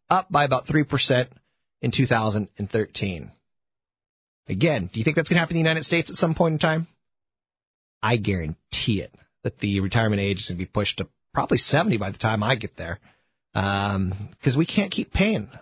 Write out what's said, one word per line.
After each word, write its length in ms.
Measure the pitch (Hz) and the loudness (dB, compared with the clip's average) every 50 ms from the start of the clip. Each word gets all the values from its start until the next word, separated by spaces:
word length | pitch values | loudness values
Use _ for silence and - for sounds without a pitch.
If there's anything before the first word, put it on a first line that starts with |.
| _ - | _ 0
up 220 | 175 185 180 - | 0 0 2 2
by 140 | 175 147 147 | 2 2 2
about 220 | 139 135 - - | 2 2 0 0
three 180 | - 147 156 147 | 0 0 0 0
percent 460 | - - 135 - - 135 123 127 - - - _ _ _ _ _ _ _ _ | 0 0 0 2 2 2 2 2 0 -6 -16 _ _ _ _ _ _ _ _
in 100 | - 123 | -4 -2
two 160 | - - 135 | 2 2 2
thousand 420 | 117 127 113 110 110 104 107 104 - _ - | 2 2 2 2 0 0 -2 -2 -4 _ -8
and 120 | 107 98 | -6 -4
thirteen. 600 | - 113 107 - - - 110 98 92 80 71 50 - _ _ _ _ _ _ _ _ _ _ _ _ _ _ _ _ _ _ _ _ _ _ - | -2 -2 -2 -2 -4 -6 -6 -6 -6 -8 -10 -14 -18 _ _ _ _ _ _ _ _ _ _ _ _ _ _ _ _ _ _ _ _ _ _ -6
Again, 420 | 98 95 135 170 147 117 87 - - | -2 0 2 2 2 0 -2 -4 -4
do 60 | 113 | -2
you 60 | 107 | -2
think 120 | 165 151 | 0 0
that's 120 | 165 160 - | 0 2 2
gonna 120 | 175 175 | 2 2
happen 160 | 165 160 170 | 2 2 2
in 60 | 165 160 | 2 2
the 60 | 160 | 2
United 160 | 160 160 151 | 2 0 0
States 260 | - 170 170 160 - | 0 0 0 0 -2
at 60 | - | -2
some 180 | - - 165 160 | 0 0 2 2
point 200 | - 175 165 160 | 2 2 2 2
in 40 | 151 | 2
time? 280 | - 165 156 160 165 - _ _ _ _ _ _ _ _ _ _ _ _ _ _ _ _ _ _ _ _ _ _ - | 2 2 2 0 -2 -6 _ _ _ _ _ _ _ _ _ _ _ _ _ _ _ _ _ _ _ _ _ _ -2
I 140 | 110 123 | 0 0
guarantee 840 | 117 101 107 98 90 82 76 80 - _ _ - - - - 110 98 | 0 0 0 -2 -2 -2 -4 -8 -10 _ _ -6 -4 0 0 0 -2
it, 140 | - - - - _ _ _ _ - | -2 -6 -12 -20 _ _ _ _ -8
that 140 | - - _ | -8 -6 _
the 220 | - 101 98 98 | -2 -2 0 0
retirement 400 | 95 95 - 113 113 107 107 101 | 0 2 2 2 2 2 2 2
age 180 | 98 101 101 95 | 0 0 -2 -2
is 100 | - - | -4 -6
gonna 100 | 90 87 | -6 -6
be 80 | 92 | -8
pushed 320 | - - 107 101 - - - | -4 -2 -2 -2 -2 -2 -6
to 100 | 92 - _ _ _ _ - | -8 -10 _ _ _ _ -4
probably 260 | - 135 - - 120 | -4 0 0 0 0
seventy 380 | - - - 147 185 220 127 | 2 2 2 2 2 2 0
by 140 | 107 98 95 | 0 -2 -6
the 80 | 98 - | -6 -4
time 240 | - 110 110 104 104 | -2 0 0 0 0
I 140 | 113 135 | 0 0
get 200 | 113 110 - - | -2 -2 -6 -10
there. 220 | - - 82 85 - _ _ _ _ _ _ _ _ _ _ - | -10 -10 -10 -10 -10 _ _ _ _ _ _ _ _ _ _ -4
Um, 760 | 101 98 98 101 101 98 101 101 95 95 92 92 98 104 - - _ - | -2 -2 0 0 0 0 0 0 0 0 -2 -4 -6 -8 -12 -14 _ -2
'cause 140 | 143 120 | 0 0
we 100 | 139 165 | 2 0
can't 260 | - - - 196 196 - | 0 0 -2 -2 -2 -2
keep 200 | - 233 - - | -6 -4 -2 0
paying. 360 | - 196 214 220 135 101 - - - | 0 2 2 0 0 -4 -6 -12 -12